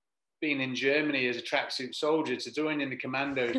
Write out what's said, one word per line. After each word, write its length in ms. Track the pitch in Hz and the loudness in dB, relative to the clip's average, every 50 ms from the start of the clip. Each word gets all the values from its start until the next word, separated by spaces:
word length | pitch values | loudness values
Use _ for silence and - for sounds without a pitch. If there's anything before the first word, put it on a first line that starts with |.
| _ _ _ _ _ _ _ - | _ _ _ _ _ _ _ -4
being 200 | 160 151 143 135 | -2 0 0 0
in 120 | 135 131 127 | 0 -2 -2
Germany 540 | 120 127 139 143 151 151 151 143 135 127 | 0 2 4 4 4 4 2 2 2 2
as 80 | 123 120 | 0 0
a 60 | 117 | -2
tracksuit 520 | 117 - 151 135 123 - - - 131 123 - | -4 -2 0 0 0 -2 -4 -6 -6 -6 -4
soldier 440 | - 156 151 160 160 151 - 127 | 0 2 2 4 4 2 0 -2
to 160 | - - 123 113 | -4 -4 -6 -4
joining 360 | 147 156 156 156 147 139 131 | -2 0 0 0 0 -2 -4
the 60 | 127 | -4
commandos, 560 | - - 131 131 135 139 143 139 135 123 120 - | -6 -6 -4 -2 -2 -2 -2 0 0 0 2 2